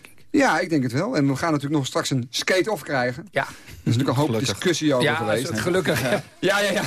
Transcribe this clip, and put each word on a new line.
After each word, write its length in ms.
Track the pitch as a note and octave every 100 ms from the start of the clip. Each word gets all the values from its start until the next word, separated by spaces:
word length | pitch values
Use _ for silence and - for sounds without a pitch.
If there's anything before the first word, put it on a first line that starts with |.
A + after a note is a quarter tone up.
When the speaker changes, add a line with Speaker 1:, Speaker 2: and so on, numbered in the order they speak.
| -
Speaker 1:
ik. 40 | - -
Speaker 2:
Ja, 280 | - B3+ E3
ik 80 | F#3
denk 120 | D#3
het 100 | B2
wel. 240 | B2 G3+ C4
En 100 | C#3
we 100 | C3+
gaan 140 | E3+
natuurlijk 260 | D3 C#3 D3+
nog 80 | C3
straks 240 | E3 D3
een 160 | C3+ A#2+
skate-off 520 | - - F#3 E3+ D#3
krijgen. 440 | D3+ C#3 B2 B2 G#3
Speaker 1:
Ja. 120 | -
Speaker 2:
Er 60 | - - -
is 100 | -
natuurlijk 240 | - A#2 C3+
een 60 |
hoop 120 | B2+ D3+
Speaker 3:
Gelukkig. 220 | A2+ A2
Speaker 2:
discussie 440 | G#2 F#3 D#3+ D#3
over 100 | B2+ D3
Speaker 1:
Ja, 60 |
Speaker 2:
geweest. 280 | D3+ C3+ G#2+
Speaker 1:
is 60 | C3
het 120 | A2
gelukkig, 400 | C#3 F3+ E3 D3
ja. 60 | B2
Speaker 2:
<laughs> 120 | A#2+ - -
Ja, 220 | F3 G3+
ja, 100 | G#3
ja, 100 | F#3+